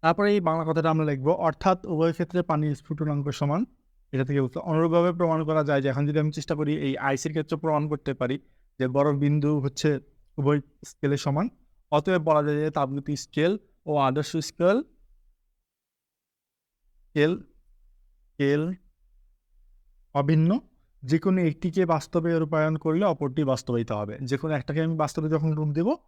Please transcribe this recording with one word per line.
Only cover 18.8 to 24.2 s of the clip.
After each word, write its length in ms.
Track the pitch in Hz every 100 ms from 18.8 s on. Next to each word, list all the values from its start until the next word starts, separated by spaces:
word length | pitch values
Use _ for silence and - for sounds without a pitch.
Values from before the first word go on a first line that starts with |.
| _ _ _ _ _ _ _ _ _ _ _ _ _ 143
অভিন্ন। 340 | 143 156 160 226 - _ _ _
যে 140 | 127 160
কোনো 160 | 190 185 170
একটিকে 340 | 147 180 175 175
বাস্তবে 360 | 160 - 175 165 165
রূপায়ণ 320 | 156 156 156 156
করলে 200 | 160 160 202
অপরটি 280 | 156 143 131 139
বাস্তবায়িত 400 | 127 - 120 117 104
হবে। 160 | 104 107